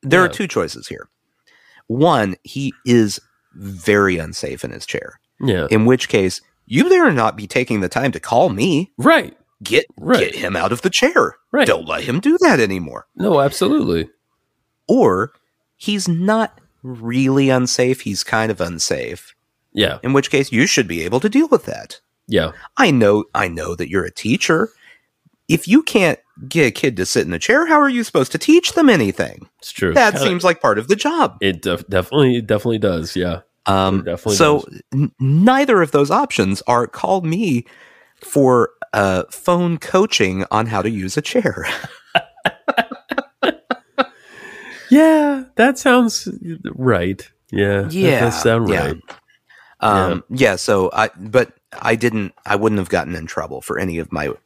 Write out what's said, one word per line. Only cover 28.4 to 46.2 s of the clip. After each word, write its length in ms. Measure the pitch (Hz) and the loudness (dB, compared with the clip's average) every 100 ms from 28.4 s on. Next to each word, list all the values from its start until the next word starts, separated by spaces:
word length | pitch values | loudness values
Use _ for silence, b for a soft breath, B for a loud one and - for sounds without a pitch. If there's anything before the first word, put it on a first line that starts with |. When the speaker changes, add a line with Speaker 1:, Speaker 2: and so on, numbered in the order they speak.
| - 330 - | 4 4 4
Speaker 1:
them 140 | - 302 | 2 4
anything? 580 | 196 104 - 73 - - _ | 4 2 -2 -6 -8 -20 _
Speaker 2:
It's 100 | - | -20
true. 220 | - 95 | -4 0
Speaker 1:
That 180 | 82 247 | 4 2
Speaker 2:
Kinda 120 | - 139 | 2 -2
Speaker 1:
seems 160 | 180 | 0
like 160 | 180 170 | 0 0
part 180 | 131 104 | 0 0
of 100 | 123 | 0
the 80 | 208 | -2
job. 420 | 294 330 226 - | 0 0 -2 -2
Speaker 2:
It 220 | 98 87 | -4 -2
def-, 240 | 92 87 - | -4 -4 -2
definitely, 520 | 95 90 143 135 120 | -4 0 2 2 2
definitely 360 | 107 107 123 113 | -2 -2 -2 -2
does. 380 | 104 85 80 92 | -2 -2 -6 -4
Yeah. 240 | 90 85 _ _ - | -4 -6 _ _ -2
Speaker 1:
Um, 340 | 98 95 95 | 0 2 -2
Speaker 2:
It 40 | 87 | -4
definitely 300 | 85 110 101 | -6 -2 2
Speaker 1:
so 240 | 160 147 | 4 2
Speaker 2:
does. 220 | - - - | -2 -20 -8
Speaker 1:
n-, 200 | 135 147 _ | -4 -4 _
neither 600 | 135 151 208 262 277 214 | 0 4 4 4 4 2
of 120 | 160 | 4
those 180 | 147 143 | 2 2
options 500 | 190 285 - 95 98 - | 0 0 0 0 -2 0
are 200 | 120 120 | 0 0
call 340 | - - 190 | -4 -2 0
me 420 | 165 170 214 123 - b b b b b | 0 -2 0 -2 -4 b b b b b
for, 500 | - 147 131 127 113 _ - | -4 2 4 4 2 _ -6
uh, 320 | 107 98 92 - | 0 2 0 -4
phone 480 | - - 175 175 165 | -6 -2 0 0 -4
coaching 640 | - 185 196 - 98 92 95 | -2 0 2 0 0 -2 -2
on 160 | 107 110 | -2 -2
how 160 | 107 | -2
to 80 | 98 | -4
use 260 | 110 92 147 | -4 -6 -6
a 60 | |
chair. 420 | - 247 190 - - | -4 -2 -2 -4 -10
<laughs> 60 | - - - _ - - _ - - - - - - _ - 269 _ 339 320 _ 262 _ - 254 B B B B B B B B | -10 -12 -20 _ -4 -4 _ -8 -6 -6 -4 -4 -10 _ -8 -8 _ -4 -4 _ -10 _ -6 -6 B B B B B B B B
Speaker 2:
Yeah, 540 | 277 320 311 294 277 254 - | 6 6 4 2 -2 -6 0
that 220 | 240 262 | 2 2
sounds 500 | 277 247 233 - | 2 4 2 -2